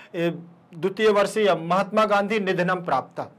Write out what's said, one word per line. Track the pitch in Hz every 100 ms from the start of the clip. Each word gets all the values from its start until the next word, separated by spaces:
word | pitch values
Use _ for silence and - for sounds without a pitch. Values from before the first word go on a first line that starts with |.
| - 175
ए, | 170 160 - - _
द्वितीय | 165 185 196 220
वर्ष | 202 196 220
या | 202 165
महात्मा | 165 185 196 214 214
गांधी | 202 202 220
निधनम | 190 185 180 180
प्राप्ता, | 170 131 - - -